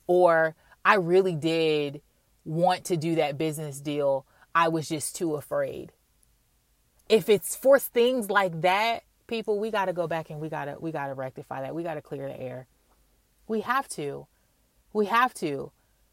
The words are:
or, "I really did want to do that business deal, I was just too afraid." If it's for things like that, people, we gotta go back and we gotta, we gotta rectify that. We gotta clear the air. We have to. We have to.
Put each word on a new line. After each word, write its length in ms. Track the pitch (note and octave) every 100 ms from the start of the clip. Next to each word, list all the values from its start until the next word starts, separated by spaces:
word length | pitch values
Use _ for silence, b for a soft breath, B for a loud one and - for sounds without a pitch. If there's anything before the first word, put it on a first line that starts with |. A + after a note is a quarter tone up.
| -
or, 480 | F3+ F3 E3 D#3+ - b b F#3
"I 80 |
really 420 | G#3+ E3+ F#3 F#3+ D#3+
did 680 | D#3+ E3 D#3+ D3+ D3 D3 _ _ _ _ D#3+
want 400 | D#3 F3+ F#3 -
to 100 | F3
do 200 | D#3+ D#3+
that 220 | D3 C#3
business 440 | D#3+ D3+ D3+ C#3
deal, 440 | D3 D3 C#3+ C3+ - b b E3
I 140 | E3
was 180 | D#3+ D3
just 260 | D#3 -
too 220 | - E3+ D3
afraid." 560 | - C#3+ C3+ C#3+ - - _ _ _ _ _ _ _ _ _ _ -
If 180 | G#3+ F3
it's 280 | G3+ - -
for 240 | C4 C#4
things 500 | - A#3+ A#3+ C4 G3+
like 320 | G3+ F#3+ E3
that, 400 | F3+ G3 A3+ A3+ - _ -
people, 320 | A3+ A3 G#3
we 140 | A3
gotta 220 | G#3 F#3
go 120 | F3 D#3+
back 240 | E3 D#3
and 100 | D3+
we 80 | D#3
gotta, 300 | D3+ C#3+ C#3+
we 120 | E3
gotta 240 | D#3 C#3 C3+
rectify 460 | C3 - - C3
that. 120 | C3+
We 80 | D3+
gotta 220 | E3+ D3+
clear 240 | - C#3+ C3+
the 120 | -
air. 280 | C3 B2+ - _ _ _ _ _ _ _ -
We 140 | A3
have 260 | G#3 C4 C4
to. 380 | - C#3+ C#3 C#3+ _ _ _ _ _ _
We 140 | G#3+ G3+
have 260 | A#3 B3
to. 380 | - E3+ C#3 C#3+ _ _ _ _